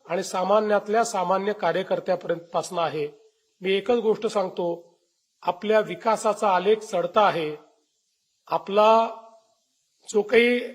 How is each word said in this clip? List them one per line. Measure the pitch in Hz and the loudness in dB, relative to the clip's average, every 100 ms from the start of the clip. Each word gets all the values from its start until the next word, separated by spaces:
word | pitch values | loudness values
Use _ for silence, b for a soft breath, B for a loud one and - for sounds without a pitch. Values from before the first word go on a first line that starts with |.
| - | -8
आणि | 175 | -6
सामान्यातल्या | 190 190 185 208 214 202 202 214 | -4 -4 2 2 2 0 0 0
सामान्य | 226 202 175 190 196 | 0 -2 0 0 -2
कार्यकर्त्यापर्यंतपासनं | 208 175 165 185 175 175 175 170 170 165 170 156 180 | -2 -2 -2 -2 -4 -2 -4 -2 -6 -4 -6 -4 -2
आहे. | 160 147 147 - _ _ _ - | -2 -2 -8 -10 _ _ _ -10
मी | 185 | -2
एकच | 196 196 240 | -2 0 0
गोष्ट | 220 208 226 | 0 0 -2
सांगतो, | 214 185 - 175 170 - _ _ _ _ _ | -2 -4 -4 -4 -4 -10 _ _ _ _ _
आपल्या | - 185 208 220 | -6 -4 2 2
विकासाचा | 170 170 233 214 220 208 214 | 2 -4 -2 0 0 0 2
आलेख | 180 185 214 | 2 2 0
चढता | - 185 175 214 | 0 -4 0 2
आहे, | 196 165 156 151 _ _ _ _ _ _ _ _ - | 2 2 -4 -8 _ _ _ _ _ _ _ _ -4
आपला | 165 - 202 214 226 226 - - - _ _ _ _ _ _ - | -4 0 4 6 6 4 -4 -20 -20 _ _ _ _ _ _ -4
जो | 214 | -2
काही | 208 226 240 247 247 | 2 4 4 2 -4